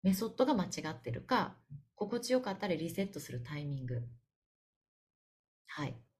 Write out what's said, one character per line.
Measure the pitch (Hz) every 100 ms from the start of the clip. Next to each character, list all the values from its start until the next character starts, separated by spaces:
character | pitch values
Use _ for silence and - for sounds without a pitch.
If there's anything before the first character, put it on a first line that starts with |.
メ | 185
ソ | 185 226
ッ | -
ド | 254
が |
間 | 247 -
違 | - 156
っ | 156
て | -
る | 117
か、 | - 247 170 - _ - - -
心 | 202 240
地 | 240
よ | 254
か | 240
っ | 190
た | 202
ら |
リ | 160 165
セ | 170
ッ | 196
ト | 156
す | -
る | 123
タ | 120 151
イ |
ミ | 147 135
ン | 127
グ。 | 120 120 - _ _ _ _ _ _ _ _ _ _ _ _ _ _ _
は | - 135
い。 | 120 -